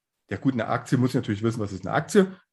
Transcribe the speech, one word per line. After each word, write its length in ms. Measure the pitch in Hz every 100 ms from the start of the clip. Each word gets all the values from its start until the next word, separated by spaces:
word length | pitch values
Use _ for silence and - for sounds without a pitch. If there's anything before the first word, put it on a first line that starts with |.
| _ _ -
ja 60 | 95
gut, 160 | 135
eine 160 | 123 -
Aktie 280 | 120 - 123
muss 140 | 123
ich 60 | 127
natürlich 260 | 113 101
wissen, 180 | 113 117
was 120 | 101
ist 140 | 92 95
eine 80 |
Aktie, 380 | 131 156 208 190 - _